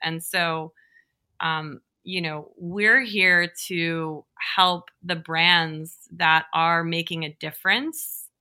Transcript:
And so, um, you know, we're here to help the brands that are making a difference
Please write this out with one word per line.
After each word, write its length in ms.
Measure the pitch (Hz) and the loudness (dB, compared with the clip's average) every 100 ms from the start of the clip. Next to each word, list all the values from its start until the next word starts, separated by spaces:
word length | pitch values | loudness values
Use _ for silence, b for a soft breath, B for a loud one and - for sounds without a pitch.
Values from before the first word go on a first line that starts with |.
And 180 | 160 165 | -6 -6
so, 520 | - 185 170 160 160 _ b b b _ _ - | -4 -2 0 -2 -6 _ b b b _ _ -4
um, 420 | 160 160 156 139 _ _ | -2 -2 -6 -12 _ _
you 180 | - 185 | -8 -6
know, 300 | 165 151 151 - | -4 -6 -12 -14
we're 460 | 175 196 214 254 | -8 0 4 4
here 500 | 240 202 185 175 175 - - | 2 2 4 4 2 -4 -6
to 560 | 175 165 165 160 151 - - - - | -2 -2 -2 -4 -8 -14 -12 -4 2
help 340 | 185 175 - _ | 4 2 -6 _
the 100 | 175 | -8
brands 840 | 170 165 165 170 175 160 156 160 - - 170 | -8 -2 2 6 4 2 -6 -10 -16 -14 0
that 300 | 160 160 - | 4 4 2
are 300 | 160 165 170 | 0 2 2
making 400 | 165 165 165 165 | 0 -4 -4 -6
a 140 | 151 151 | -8 -8
difference 920 | 156 - 190 220 311 - - - - _ | -12 -4 0 0 -2 -8 -10 -12 -16 _